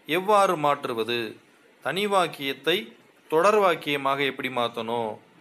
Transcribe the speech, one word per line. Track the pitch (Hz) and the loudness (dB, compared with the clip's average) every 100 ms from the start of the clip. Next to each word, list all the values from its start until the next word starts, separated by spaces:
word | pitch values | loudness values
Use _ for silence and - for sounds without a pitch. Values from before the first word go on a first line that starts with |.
| - | -4
எவ்வாறு | 170 190 202 196 165 | -4 2 4 4 2
மாற்றுவது, | 147 139 131 113 110 120 110 - _ _ _ _ | 0 0 -4 -4 -2 -2 -4 -10 _ _ _ _
தனி | 127 170 208 | -6 -4 0
வாக்கியத்தை | 196 170 - 139 131 156 180 - - _ _ - | 2 0 -4 -8 -4 0 0 -2 -18 _ _ -2
தொடர் | 156 190 214 | 2 4 4
வாக்கியமாக | 190 156 147 143 135 139 | 4 2 -2 -2 0 0
எப்படி | 135 127 131 | -2 -2 -6
மாத்தணும், | 127 117 117 113 120 113 107 _ _ | -2 -2 -4 -4 -4 -4 -8 _ _